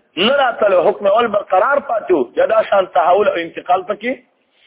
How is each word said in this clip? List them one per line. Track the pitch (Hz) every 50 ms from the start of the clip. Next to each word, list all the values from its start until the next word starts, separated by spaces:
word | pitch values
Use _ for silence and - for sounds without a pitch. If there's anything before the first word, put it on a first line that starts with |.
| _ _ _
نه | 156 190 226 277
راتلو، | 285 269 240 - - - 202 190 180 160 190
حکم | 196 208 202
اول | 196 196 233 240
برقرار | 226 202 208 190 - 190 185 214 262 285 277
پاتې | 277 - 240 214 - -
و، | 185 147 120 - -
یا | 156 180
دا | 190 220 220 202
شان | - 208 196 185
تحول | - - 180 160 170 180 202 208 196
او | -
انتقال | 175 170 165 - 165 - - 180 190 180
پکې | - 208 202 208 240 254 - _ _ _ _ _ _ _ _ _